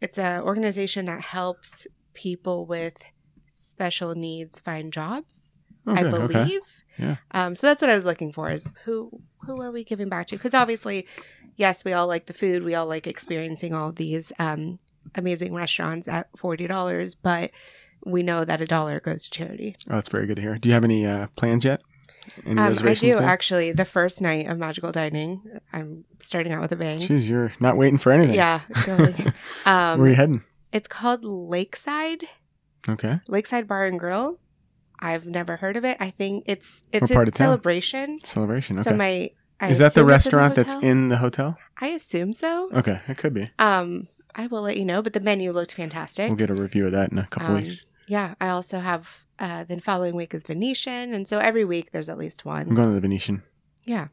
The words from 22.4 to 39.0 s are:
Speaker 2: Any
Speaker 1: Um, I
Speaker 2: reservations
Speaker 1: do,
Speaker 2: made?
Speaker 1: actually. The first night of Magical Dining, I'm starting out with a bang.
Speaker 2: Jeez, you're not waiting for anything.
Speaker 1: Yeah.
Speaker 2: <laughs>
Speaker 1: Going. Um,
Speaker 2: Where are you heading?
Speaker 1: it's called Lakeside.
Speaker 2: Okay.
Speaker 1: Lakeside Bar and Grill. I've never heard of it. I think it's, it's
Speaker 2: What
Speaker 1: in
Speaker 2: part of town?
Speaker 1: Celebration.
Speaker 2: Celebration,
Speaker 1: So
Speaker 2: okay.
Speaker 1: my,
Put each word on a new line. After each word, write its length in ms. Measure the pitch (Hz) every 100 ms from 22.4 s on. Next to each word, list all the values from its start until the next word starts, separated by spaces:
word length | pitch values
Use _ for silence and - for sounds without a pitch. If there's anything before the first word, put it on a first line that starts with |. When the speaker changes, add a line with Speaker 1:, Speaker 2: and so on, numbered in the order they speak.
Speaker 2:
Any 80 | -
Speaker 1:
Um, 60 | 110
I 100 | 208
Speaker 2:
reservations 460 | 202 226 214 233
Speaker 1:
do, 40 | 226
Speaker 2:
made? 60 | 180
Speaker 1:
actually. 460 | 180 - 180 165
The 120 | 165 190
first 340 | 180 180 -
night 260 | 180 156 151
of 120 | 170
Magical 340 | 160 156 170
Dining, 500 | 165 156 151 156 190 214 - -
I'm 320 | 160 156 160 - _
starting 320 | - 175 170
out 80 | 160
with 120 | 160
a 40 | 170
bang. 240 | 160 156
Speaker 2:
Jeez, 260 | 180 147 110
you're 260 | 120 117 -
not 160 | 123 123
waiting 200 | 135 139
for 140 | 127
anything. 220 | 143 156
Speaker 1:
Yeah. 260 | 104 170 165 -
Speaker 2:
<laughs> 120 | - 151
Speaker 1:
Going. 460 | 185 160 180 151 - - - 196
Um, 320 | 185 170 160
Speaker 2:
Where 80 | 131
are 20 |
you 40 | 131
heading? 280 | 147 123 - _ _
Speaker 1:
it's 160 | 214 -
called 380 | - 240 240
Lakeside. 1000 | 220 190 175 175 190 - - 302 320 330 330 - _ _ _ _ -
Speaker 2:
Okay. 320 | 110 110 156 -
Speaker 1:
Lakeside 400 | 202 214 240 214
Bar 200 | 196 190
and 120 | 180
Grill. 400 | 175 190 269 349 _ _ _ _ _ -
I've 260 | 170 165 170
never 300 | 175 175 170
heard 200 | 190 226
of 80 |
it. 120 | 254 254
I 120 | 190
think 340 | - 196 202 -
it's, 400 | 196 - - -
it's 100 | 214
Speaker 2:
What 80 | 226
Speaker 1:
in 40 |
Speaker 2:
part 140 | 247 226
of 60 |
town? 120 | - 269
Speaker 1:
Celebration. 720 | 254 175 175 - 269 277 302
Speaker 2:
Celebration, 540 | - - 208 123 - 190
Speaker 1:
So 140 | 226
Speaker 2:
okay. 60 |
Speaker 1:
my, 340 | 208